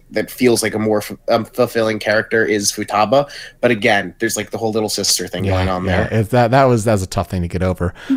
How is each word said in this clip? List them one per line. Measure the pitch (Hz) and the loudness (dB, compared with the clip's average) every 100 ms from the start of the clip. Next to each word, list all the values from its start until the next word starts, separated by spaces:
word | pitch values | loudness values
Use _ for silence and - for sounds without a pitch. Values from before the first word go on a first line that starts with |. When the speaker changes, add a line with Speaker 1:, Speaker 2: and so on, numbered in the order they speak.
| - | -8
Speaker 1:
that | 107 - | -6 -4
feels | - 123 117 | 2 4 4
like | 107 | 0
a | 107 | 0
more | 107 104 | 0 0
fu-, | - 101 - | -4 -8 0
um, | 113 107 | 0 0
fulfilling | - 120 117 110 107 | -2 0 0 -2 -2
character | 107 107 110 113 | 0 0 0 0
is | 107 107 101 | 2 0 0
Futaba. | - 101 104 107 135 143 - - - | -4 -2 0 4 2 2 -6 -18 -2
But | 123 | 0
again, | 113 117 101 87 - | 2 2 2 0 -4
there's, | 113 110 | -4 -4
like, | 104 | -6
the | 104 | -4
whole | 110 | -2
little | 110 104 | -2 -2
sister | - 98 - 90 | -2 -2 -2 -2
thing | 87 | -4
Speaker 2:
Yeah, | 98 92 | -2 0
Speaker 1:
going | 95 | 0
on | 92 92 | 0 0
Speaker 2:
yeah. | 90 110 | 0 0
Speaker 1:
there. | 110 | 0
Speaker 2:
It's | 101 | 2
that, | 123 120 | 2 4
that | 131 | 4
was, | 135 120 107 | 4 4 2
that | |
was | 104 | 0
a | 92 | 0
tough | - 95 | -4 -2
thing | 92 | -2
to | 87 | -2
get | 87 | -2
over. | 90 90 87 - - | -2 0 -4 -4 -4